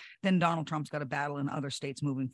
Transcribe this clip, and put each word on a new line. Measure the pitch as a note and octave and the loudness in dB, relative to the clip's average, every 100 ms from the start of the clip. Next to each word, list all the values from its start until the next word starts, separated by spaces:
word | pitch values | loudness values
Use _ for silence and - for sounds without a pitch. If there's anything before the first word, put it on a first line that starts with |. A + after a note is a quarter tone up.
| - - | -18 -2
then | F#3+ F#3 | 4 6
Donald | E3+ E3 D3 | 6 2 0
Trump's | D#3 C#3+ | -4 -2
got | D3+ | -4
a | C#3 | -2
battle | C#3+ C#3+ C#3+ | -2 -2 -2
in | C#3 | -2
other | D3+ C3+ | -2 -4
states | - C#3 C3+ | -4 -6 -2
moving | D3 C3+ C3 | -2 0 -2